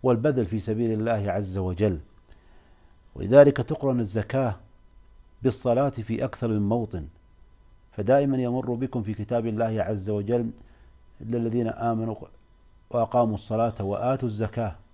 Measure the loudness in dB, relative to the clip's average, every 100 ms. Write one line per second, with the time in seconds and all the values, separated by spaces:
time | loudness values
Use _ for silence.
0 | 4 2 2 2 0 -2 -2 -2 0 0
1 | 0 -2 0 -2 -2 -2 -2 2 0 0
2 | -8 -20 -20 -20 -20 -20 -20 -20 -20 -20
3 | -20 -8 6 8 10 6 -2 -2 -2 0
4 | -2 -4 -2 -2 -2 -4 -12 -20 -20 -20
5 | -20 -20 -20 -2 -2 -2 0 2 2 -2
6 | -6 -4 -4 -4 -2 0 0 0 -2 -8
7 | -10 -14 -20 -20 -20 -20 -20 -20 -18 -6
8 | 2 4 4 0 0 -2 -2 -4 -2 -4
9 | -4 -6 -2 -2 0 -2 -2 0 -2 -2
10 | -2 -4 0 0 0 -8 -20 -20 -20 -20
11 | -20 -16 -6 -2 0 0 -2 -2 -2 -2
12 | -4 -6 -12 -20 _ _ -20 -20 _ -2
13 | 0 2 2 0 -4 0 0 0 -4 -2
14 | 0 0 -2 -2 -4 -2 -6 -8 -18